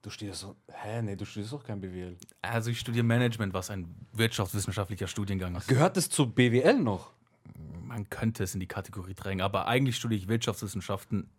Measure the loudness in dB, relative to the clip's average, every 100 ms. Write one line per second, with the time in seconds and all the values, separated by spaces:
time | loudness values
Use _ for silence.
0 | -12 -10 -8 -8 -12 -14 -18 -12 -6 -2
1 | -2 -4 -6 -8 -8 -8 -8 -8 -6 -8
2 | -10 -12 -18 -8 -2 0 0 -4 -2 2
3 | 4 6 4 2 -2 -2 -4 -6 -8 -12
4 | -14 0 2 2 0 0 -2 -2 -2 -4
5 | -4 -4 -2 -2 -2 -4 2 6 6 4
6 | 0 2 2 6 6 8 6 6 4 0
7 | -4 _ _ _ -20 -18 -14 -12 -8 -6
8 | -6 -2 -2 0 -4 -2 -4 -6 -8 -10
9 | -10 -8 -4 0 2 2 2 4 4 0
10 | 0 0 2 0 0 -2 -4 -6 -4 -6
11 | -2 -2 -2